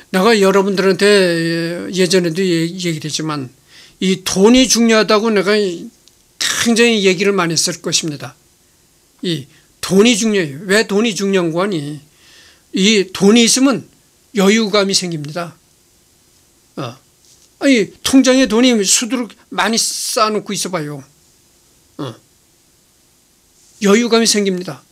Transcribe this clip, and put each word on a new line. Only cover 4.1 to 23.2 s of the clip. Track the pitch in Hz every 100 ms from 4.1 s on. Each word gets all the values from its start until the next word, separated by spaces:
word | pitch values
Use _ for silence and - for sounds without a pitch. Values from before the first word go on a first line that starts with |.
| 185
돈이 | - 180 208 254 233
중요하다고 | 214 233 220 196 214 226
내가 | 202 180 214 196 170 - _ _ _ _ - - -
굉장히 | 233 226 240 220 190
얘기를 | 180 202
많이 | 196 170
했을 | 160 - -
것입니다. | 175 151 165 143 127 - _ _ _ _ _ _ _ _
이 | 185 151 131 _ _ -
돈이 | - 190 233 208
중요해요. | 220 202 156 135 185
왜 | 208 220
돈이 | 202 233 196
중요한 | 196 190 170
거 | 165
아니? | 202 165 143 147 - _ _ - - _ _
이 | - 196 214 180
돈이 | - 196 240
있으면 | 226 - 269 202 - _ _ _ _ 202
여유감이 | 196 226 214 208 196
생깁니다. | 190 180 160 147 170 170 - _ _ _ _ _ _ _ _ _ _ _ -
어. | 123 - _ _ _ _ _ -
아니, | 277 240 165 -
통장에 | - 269 254 262 240
돈이 | 220 254 226
수두룩 | 185 - 226 247 208 - -
많이 | 185 196 226
쌓아놓고 | - - - 247 214 208 208
있어봐요. | 185 185 180 147 143 - _ _ _ _ _ _ _ _ -
어. | 135 113 _ _ _ _ _ _ _ _ _ _